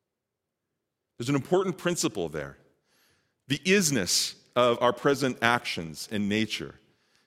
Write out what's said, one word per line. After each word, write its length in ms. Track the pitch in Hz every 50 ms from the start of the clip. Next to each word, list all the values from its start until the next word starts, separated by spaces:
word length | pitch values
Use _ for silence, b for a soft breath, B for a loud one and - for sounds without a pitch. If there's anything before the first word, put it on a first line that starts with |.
| _ _ _ _ _ _ _ _ _ _ _ _ _ _ _ _ _ _ _ _ _ _ _
There's 120 | - 123 123
an 60 | 143
important 420 | 139 - - 180 190 190 190 -
principle 500 | - - 175 175 - - 143 - 101 85
there. 300 | 80 76 78 71 69 69 - _ _ _ _ _ _ _ _ _ _ _ _ _ _ _ _ _
The 120 | - 135 -
isness 760 | - 185 196 208 185 147 143 113 90 90 - - - - - - _ _ -
of 260 | 123 123 123 120 120
our 120 | 120 120 -
present 440 | - - 143 143 123 139 131 123 -
actions 680 | 113 117 120 120 - - - - 82 82 76 - - -
and 160 | 113 104 104
nature 520 | 98 104 110 110 - - - 80 69 - - _ _ _ _ _ _ _ _ _